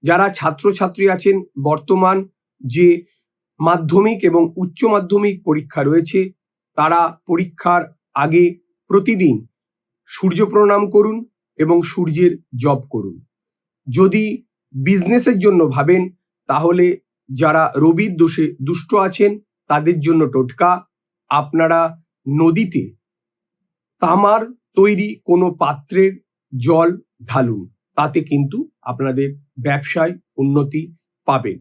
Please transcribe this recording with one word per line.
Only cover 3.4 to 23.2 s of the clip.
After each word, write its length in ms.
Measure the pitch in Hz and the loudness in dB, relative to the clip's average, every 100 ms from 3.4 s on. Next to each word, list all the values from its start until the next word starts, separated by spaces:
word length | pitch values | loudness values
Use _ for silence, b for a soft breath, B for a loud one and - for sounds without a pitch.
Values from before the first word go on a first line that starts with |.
| _ _ | _ _
মাধ্যমিক 640 | 156 175 160 185 214 220 | 0 0 2 2 2 0
এবং 300 | 185 170 165 - | 0 2 0 -2
উচ্চ 280 | 185 - 226 | -8 -2 0
মাধ্যমিক 580 | 208 180 202 208 190 | 0 0 0 0 -4
পরীক্ষা 400 | - 151 151 - | -4 -4 -4 -4
রয়েছে, 360 | 139 160 165 190 190 _ _ _ _ - | 0 0 0 -2 -4 _ _ _ _ -4
তারা 260 | 156 170 170 170 - | 0 2 0 -4 -4
পরীক্ষার 560 | 170 180 - 175 175 - _ _ | -4 -4 -4 -2 -2 -2 _ _
আগে 300 | 139 151 165 175 170 _ _ _ | -4 0 2 2 0 _ _ _
প্রতিদিন 460 | 196 190 214 170 113 117 _ _ _ _ _ _ | 0 0 0 0 0 -6 _ _ _ _ _ _
সূর্য 400 | - 190 175 208 | -4 -2 0 0
প্রণাম 440 | 208 208 202 208 | 4 4 2 2
করুন 360 | 202 214 220 226 _ _ _ | 2 2 -2 -12 _ _ _
এবং 240 | 156 170 | 0 0
সূর্যের 560 | 170 - 170 156 180 165 _ 123 | 0 -4 -4 2 0 0 _ -6
জপ 260 | 139 135 - | -2 -2 -4
করুন। 260 | 113 98 85 _ _ _ _ _ _ - | -10 -10 -14 _ _ _ _ _ _ -8
যদি 360 | 127 190 208 214 - _ _ _ | 2 2 2 -2 -8 _ _ _
বিজনেসের 680 | 135 131 196 175 240 240 208 | -6 0 0 2 0 2 2
জন্য 220 | 202 185 156 | 2 2 2
ভাবেন, 440 | 131 147 185 185 _ _ _ _ | 0 0 0 -2 _ _ _ _
তাহলে 360 | 135 165 175 180 180 _ _ _ | -2 0 2 0 0 _ _ _
যারা 420 | 131 156 156 160 139 | -2 0 2 0 2
রবির 400 | 156 165 214 170 | 2 2 0 0
দোষে 380 | 165 - 151 - | 0 0 -4 -4
দুষ্ট 340 | 135 170 - 208 | -6 -6 -2 0
আছেন, 440 | 196 190 208 208 _ _ _ | 0 0 0 0 _ _ _
তাদের 320 | 147 156 175 | -2 0 0
জন্য 220 | 147 160 147 | 0 2 2
টোটকা, 440 | 131 127 - 175 180 - _ _ _ _ | 0 -4 0 0 0 -6 _ _ _ _
আপনারা 500 | 143 - 165 165 165 165 165 _ _ 135 | -4 -2 0 2 2 0 -4 _ _ -6
নদীতে 560 | 143 165 165 208 160 - - _ _ | 0 2 2 -2 -4 -8 -14 _ _